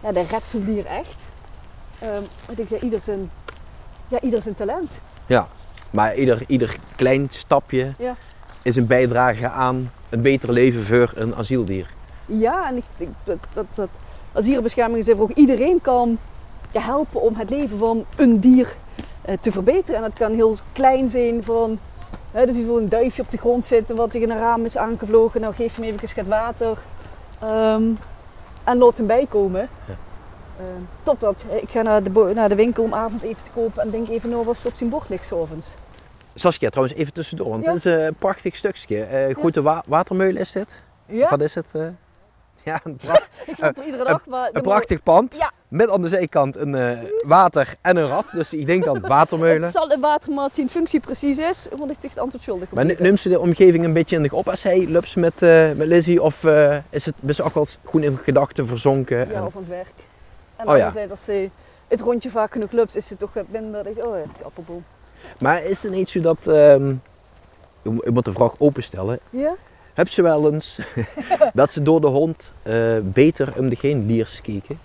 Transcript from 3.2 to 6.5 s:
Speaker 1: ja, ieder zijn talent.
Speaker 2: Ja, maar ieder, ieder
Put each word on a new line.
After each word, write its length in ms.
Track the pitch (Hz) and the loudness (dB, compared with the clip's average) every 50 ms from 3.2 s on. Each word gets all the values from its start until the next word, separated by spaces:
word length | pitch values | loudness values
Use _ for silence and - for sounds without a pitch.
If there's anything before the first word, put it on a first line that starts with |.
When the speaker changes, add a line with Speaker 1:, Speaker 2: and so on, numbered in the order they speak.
| 190 170 - - - - - - - - - - - - - - - - | -6 -10 -12 -16 -18 -20 -20 -18 -20 -20 -20 -20 -20 -20 -20 -20 -12 -6
Speaker 1:
ja, 120 | 254 233 | -6 -4
ieder 200 | - 262 226 226 | -2 0 -2 -2
zijn 140 | - 226 202 | -2 -4 -8
talent. 360 | - 214 196 254 349 359 - - - - - - - - | -6 -6 -4 -4 -4 -6 -8 -10 -16 -20 -20 -20 -20 -4
Speaker 2:
Ja, 220 | - 127 120 - - - - - - - - - - | 0 2 2 2 0 -10 -20 -20 -20 -20 -20 -18 -6
maar 260 | - 107 107 110 104 | 0 0 0 0 2
ieder, 280 | 123 139 127 120 110 127 | 0 2 2 2 0 0
ieder 280 | - | -2